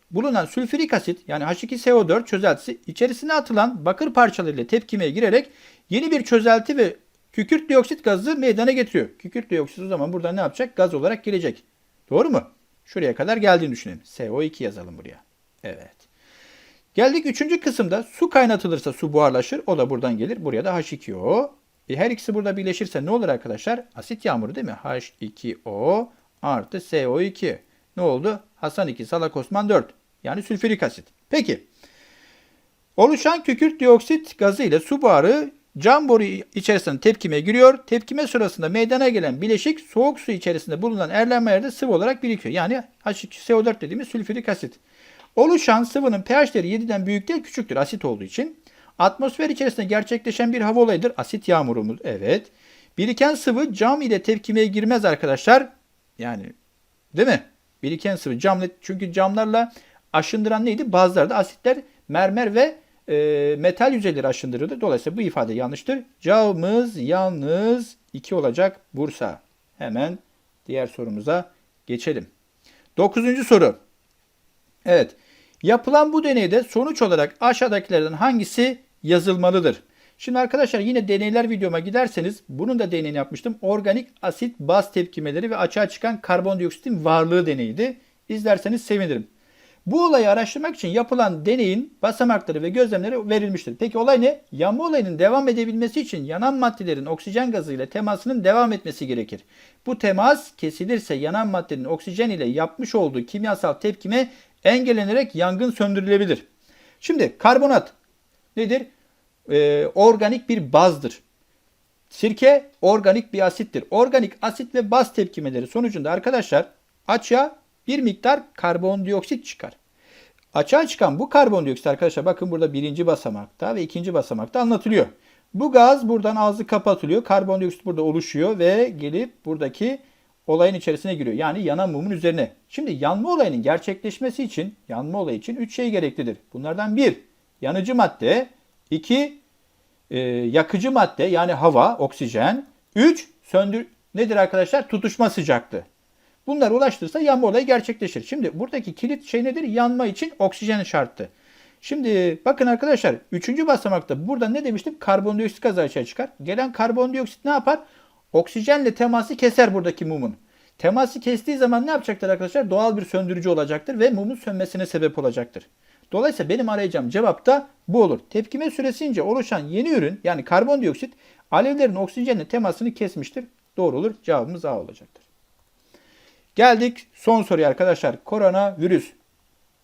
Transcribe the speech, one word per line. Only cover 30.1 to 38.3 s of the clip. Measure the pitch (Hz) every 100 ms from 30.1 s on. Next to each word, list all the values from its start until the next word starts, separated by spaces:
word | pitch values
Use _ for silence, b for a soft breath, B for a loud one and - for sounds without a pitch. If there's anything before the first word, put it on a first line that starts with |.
| _
Yani | 131 175
sülfürik | - 208 226 214
asit. | 120 - - _ -
Peki. | 294 220 127 _ b b b b b b b b b b _ _ -
Oluşan | 240 302 302 339
kükürt | 311 240 311 320
dioksit | 247 233 - 320 311 -
gazı | 202 202
ile | 233 156
su | 160 277
buharı | 247 156 165 285 285 - _ 147
cam | 185 285 294
boru | 233 202 190 - 202
içerisinde | - 196 165 135
tepkimeye | 220 220 180 151
giriyor. | 165 240 254 262
Tepkime | - 233 220 277
sırasında | 294